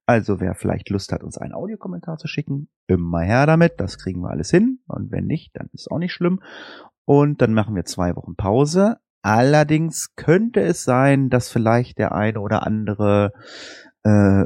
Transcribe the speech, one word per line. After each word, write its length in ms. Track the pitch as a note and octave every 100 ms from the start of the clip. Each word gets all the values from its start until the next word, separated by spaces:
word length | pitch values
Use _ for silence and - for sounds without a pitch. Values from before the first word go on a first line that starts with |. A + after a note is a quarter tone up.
| -
Also 320 | A#2 G2+ F#2
wer 160 | F2+
vielleicht 340 | F2+ F#2+ F2 -
Lust 220 | G2+ -
hat, 140 | -
uns 120 | - -
einen 160 | -
Audiokommentar 640 | - D4+ D#4+ F#3+ F3+ E3 D#3+
zu 120 | D3+
schicken, 400 | - - C#3 D3+ _ -
immer 360 | F#2 E2+ E2+
her 220 | F2 A#2+ D3
damit. 340 | D#3+ E3+ -
Das 180 | F#2+ -
kriegen 220 | - F2+
wir 100 | F2
alles 200 | - D2
hin. 260 | F3+ A#3+ B3+ -
Und 240 | F#2 G2+
wenn 160 | F#2 F#2
nicht, 240 | D#3+ -
dann 140 | - -
ist 180 | - -
auch 80 | E3
nicht 140 | F3
schlimm. 280 | - F3 F#3 - - - - - _
Und 380 | - C#3+ D3 D3
dann 120 | A#2+
machen 200 | A2 G#2
wir 100 | G2+ E2
zwei 280 | - F2
Wochen 220 | E2+ - F2
Pause. 640 | F#2+ A2+ D3 F3 G3+ A#3 _ _
Allerdings 960 | G2 G#2+ C3 D3 D3 D#3 E3 - -
könnte 460 | - - F3+ A#3 G#3+
es 240 | E3 F3
sein, 440 | - B2+ C#3 C#3 C3
dass 200 | B2 -
vielleicht 500 | A#2+ A2+ A#2 B2 -
der 160 | G#2+
eine 240 | E2+ G#2+ G#2+
oder 260 | G2+ G#2+
andere, 680 | - G#2+ G#2 G#2 G#2 G#2 G2+ - - - - - - _
äh, 400 | G#2+ G#2 G2+ G2